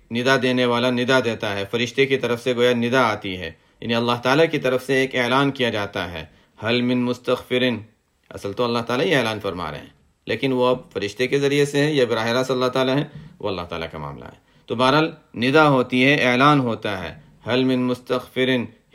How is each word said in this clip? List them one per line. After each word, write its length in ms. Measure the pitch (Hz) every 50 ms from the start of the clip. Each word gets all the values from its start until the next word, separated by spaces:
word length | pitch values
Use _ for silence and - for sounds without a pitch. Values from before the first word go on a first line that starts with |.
| _ -
ندا 260 | 113 120 123 131 135 135
دینے 240 | 127 127 123 127 127
والا 240 | 120 120 120 123 127
ندا 300 | 123 123 123 120 131 131
دیتا 380 | 113 117 110 101 113 107 98
ہے، 60 | 101 98 -
فرشتے 340 | - 117 123 120 - 135 135
کی 120 | 135 135
طرف 260 | 123 123 117 120 117 -
سے 120 | 127 123
گویا 180 | 117 123 123 123
ندا 280 | 120 117 120 127 131
آتی 360 | 123 110 104 101 - 98 92
ہے، 140 | 90 85 80 - - _ _ _ _
یعنی 140 | - 113 117
اللہ 160 | 117 120 120 120 117 120
تعالیٰ 220 | 127 135 156 165 160
کی 80 | 156 139
طرف 260 | 120 127 131 127 -
سے 80 | - 139
ایک 220 | 131 131 131 -
اعلان 360 | 127 120 120 127 135 139 139
کیا 180 | 135 - 123 117
جاتا 420 | 107 107 101 98 - 101 90 90
ہے، 140 | 87 80 78 - - _ _ _ _ - 107
"هل 160 | 110 120 123
من 160 | 123 123 127
مستغفرن؟" 800 | 123 123 123 120 - - 123 127 123 - - 123 123 131 123 117 104 104 - _ _ _ _ _ _ _ -
اصل 240 | - - - 101 98
تو 100 | - 120
اللہ 160 | 120 120 120
تعالیٰ 260 | 117 117 123 127 165
یہ 100 | 190 160
اعلان 240 | 131 117 113 110 104
فرما 320 | 101 98 85 90 85 76
رہے 80 | 73 -
ہیں، 100 | - - - _ _ _ _ _ _
لیکن 280 | 92 110 113 139 135 131
وہ 140 | 127 123
اب 240 | 127 127 127 - -
فرشتے 360 | - - - - - - 127
کے 120 | 127 151 143
ذریعے 260 | 139 139 143 143 143
سے 200 | 143 143 143 143
ہے 80 | 151 156
یا 120 | 139 123
براہ 220 | 113 117 110 113
راست 240 | 117 117 127 127 135
اللہ 140 | 131 127 127
تعالیٰ 300 | 127 - 131 131 131 131
ہیں، 100 | 143 156 - - - - - - -
وہ 100 | - 104
اللہ 120 | 95 90
تعالیٰ 260 | 87 - 87 80 80 80
کا 60 | 78
معاملہ 280 | 80 73 71 69 58 -
ہے۔ 120 | - - - _ _ _ _ _
تو 100 | - 120
بہرحال 360 | 117 127 131 139 156 160 165 165 - _ _ -
ندا 340 | 107 120 131 139 156 156 147
ہوتی 360 | 139 127 123 - 127 127 127
ہے، 100 | 139 147
اعلان 440 | - 120 127 123 123 139 147 147 139
ہوتا 440 | 127 120 110 - - 107 98 92 87
ہے، 160 | 80 - - - - - _ -
"هل 180 | 107 120 131 131
من 160 | 131 127 123
مستغفرن؟" 840 | 127 123 123 123 - - 131 127 - - - 127 131 127 131 123 107 - - _ _ _